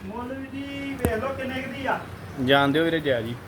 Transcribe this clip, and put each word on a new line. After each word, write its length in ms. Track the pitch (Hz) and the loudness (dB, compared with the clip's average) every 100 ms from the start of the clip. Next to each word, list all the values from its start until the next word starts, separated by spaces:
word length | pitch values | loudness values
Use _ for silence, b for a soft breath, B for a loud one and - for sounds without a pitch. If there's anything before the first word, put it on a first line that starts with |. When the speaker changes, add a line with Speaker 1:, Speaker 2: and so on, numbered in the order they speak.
Speaker 1:
ਮੁੱਲ 280 | 190 220 247 | -8 -8 -6
ਵੀ 120 | 269 269 | -6 -6
ਜੀ 480 | 269 277 277 277 | -6 -6 -6 -4
ਵੇਖ 280 | 262 - 220 | 0 0 0
ਲਓ 60 | 269 | -2
ਕਿੰਨੇ 320 | 262 254 262 | -4 -4 -4
ਕੁ 100 | - | -6
ਦੀ 140 | - 262 | -4 -2
ਆ। 120 | - - - - - | -2 -4 -12 -10 -2
Speaker 2:
ਜਾਣ 240 | 131 139 139 | 6 6 6
ਦਿਓ 160 | 147 | 4
ਵੀਰੇ, 160 | 165 160 | 4 2
ਜਾਇਜ਼ 260 | 147 123 113 | 2 0 0
ਜੀ। 80 | 120 | -6